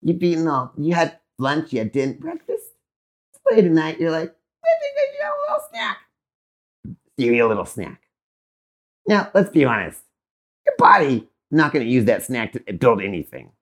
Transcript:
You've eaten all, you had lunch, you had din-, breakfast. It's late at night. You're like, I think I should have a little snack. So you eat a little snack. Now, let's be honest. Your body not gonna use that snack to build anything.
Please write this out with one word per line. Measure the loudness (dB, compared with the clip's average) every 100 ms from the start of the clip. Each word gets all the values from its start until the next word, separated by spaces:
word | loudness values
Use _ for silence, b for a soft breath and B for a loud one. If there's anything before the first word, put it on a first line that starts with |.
You've | -2 -2
eaten | 0 0 0
all, | -2 -4 -6
you | -2
had | 0 0 -4 _ _
lunch, | -4 -2 -4
you | -4
had | -4
din-, | -2 -4 -6
breakfast. | -12 -14 _ -10 -10 _ _ _ _ _ _
It's | _ 0
late | 4 4
at |
night. | 4 0 -4
You're | -4
like, | -4 -6
I | _ _ _ -2 -2
think | -2 -4
I | -4
should | -4
have | -8
a | -6 -4
little | -6 -8
snack. | -10 -10 -10 _ _ _ _ _ _ _ _ -20
So | -20 _ -4 0
you |
eat | 2
a | 2
little | 0 -4
snack. | -10 -12 -14 _ _ _ _ _ _ _ _ _ _ 0
Now, | 0 2
let's | 0 2
be | 2 2
honest. | 2 -4 -12 _ _ _ _ _ _ -4
Your | 2
body | 6 6 4 0 -4 _ _
not | 2 2
gonna | 2 2
use | 2 2
that | 0
snack | -2 -6 -6
to | -8 -10
build | 2 4 4
anything. | 0 -8 -10 -14 -20 _